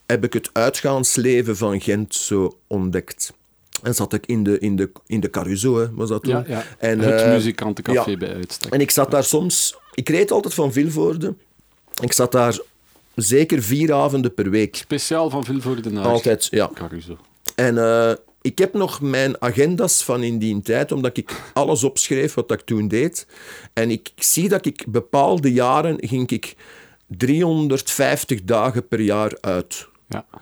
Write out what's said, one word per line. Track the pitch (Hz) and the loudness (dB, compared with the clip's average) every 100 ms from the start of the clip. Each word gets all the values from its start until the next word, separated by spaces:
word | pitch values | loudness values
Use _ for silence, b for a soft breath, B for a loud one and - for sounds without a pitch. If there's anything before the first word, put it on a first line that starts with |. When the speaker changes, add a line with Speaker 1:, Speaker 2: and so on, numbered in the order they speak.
| - | -2
Speaker 1:
heb | 117 | 0
ik | 120 | 0
het | 113 - | -2 -4
uitgaansleven | - 120 - 143 135 127 - 123 123 113 98 | 0 0 0 0 0 0 0 2 2 2 0
van | 107 98 | 0 0
Gent | - 104 104 | 0 -2 -2
zo | - - 101 92 - _ | -6 -2 0 0 -2 _
ontdekt. | 101 92 90 - - - - _ _ _ - | -4 -2 -2 -6 -10 -12 -12 _ _ _ -10
En | 120 | -4
zat | 120 101 | -2 -2
ik | 104 - | -4 -2
in | 117 | 0
de, | 101 101 | 2 2
in | 104 98 | 2 0
de, | 95 - - | -2 -6 -6
in | 110 | -2
de | 101 | -2
Caruso, | - 87 98 127 117 | -4 -4 0 2 2
hè, | 117 | 0
was | 113 110 | -4 -4
dat | 107 | -2
toen. | - | 0
Speaker 2:
Ja, | 123 127 | -2 -2
ja. | 113 B - | -8 B -4
Speaker 1:
En, | 113 110 | 0 2
Speaker 2:
Het | 110 110 | 4 4
Speaker 1:
eh, | 113 | 6
Speaker 2:
muzikantencafé | 113 110 - 110 101 117 127 113 | 4 2 -2 -4 -4 0 0 0
Speaker 1:
ja. | 95 | -2
Speaker 2:
bij | 92 | -4
uitstek. | 92 87 - - | -6 -8 -8 -4
Speaker 1:
En | 139 | 0
ik | 135 | 2
zat | - 135 | 2 2
daar | 143 | 2
soms... | - 156 180 - - - - | 2 0 0 -2 -2 -6 -10
Ik | - 123 | -6 0
reed | 165 202 | 2 2
altijd | 220 190 | 2 0
van | - 143 | 0 0
Vilvoorde. | 123 156 156 165 160 120 - _ _ _ _ _ - | 0 0 0 0 0 -4 -8 _ _ _ _ _ -6
Ik | 120 | -2
zat | - 123 | 2 2
daar | 127 120 113 - _ _ _ _ - | 4 2 0 -6 _ _ _ _ -6
zeker | 101 131 160 151 | 2 4 4 2
vier | 101 139 156 | 0 0 2
avonden | 139 143 135 123 | 2 2 0 0
per | - 98 | -2 0
week. | 107 104 - | 2 0 -2
Speaker 2:
Speciaal | - 147 - 160 160 | -6 -6 -2 0 0
van | 139 | -2
Vilvoorde | 123 135 127 120 110 | -4 -4 -4 -4 -4
naar | 104 | -2
Speaker 1:
Altijd, | 120 117 120 107 - | 2 2 2 0 0
ja. | 107 92 | 0 0
Speaker 2:
Caruso. | - 85 85 85 82 _ _ - | -4 -10 -12 -14 -18 _ _ -8
Speaker 1:
En, | - 123 117 | -2 0 2
eh, | 113 117 117 110 - _ | 2 4 2 0 -6 _
ik | 127 147 | -4 0
heb | 190 | 0
nog | 208 190 - | 0 -2 -2
mijn | 143 131 135 - | -2 0 0 -2
agendas | 123 113 151 180 180 - | -2 2 2 2 0 0
van | - 123 | 0 -2
in | 120 117 | -2 -2
die | 110 101 | -2 -2
tijd, | 101 117 147 | 0 -2 0
omdat | 143 127 113 | -2 -2 -4
ik | - - - | -8 -12 -6
alles | - 143 143 | -2 0 2
opschreef | 135 - - 135 147 | 0 -2 -2 0 0
wat | - - | -2 -2
ik | 107 | -4
toen | - 110 104 | -2 -2 0
deed. | 110 160 - - B B B B | 0 0 -4 -12 B B B B
En | - 113 | -2 -2
ik | 113 - - | -2 -6 -4
zie | - - 185 | 0 0 2
dat | 190 156 | 0 0
ik | - - | -6 -4
bepaalde | 113 - 139 156 185 139 | -2 0 2 4 4 2
jaren | 123 123 147 160 151 | 4 4 2 0 -2
ging | 107 131 123 | -4 -2 -2
ik | 127 - - B B B B - | -4 -6 -16 B B B B -16
driehonderdvijftig | 90 127 156 175 160 147 135 - - 131 143 - 120 | -2 2 2 2 2 2 0 -2 0 0 0 -2 -4
dagen | 92 113 120 120 - | 0 2 2 0 -2
per | 113 | 0
jaar | 104 101 107 - | 2 2 0 -4
uit. | 98 90 - - - _ - | -4 -4 -4 -10 -16 _ -12
Speaker 2:
Ja. | 110 - - | -12 -12 -18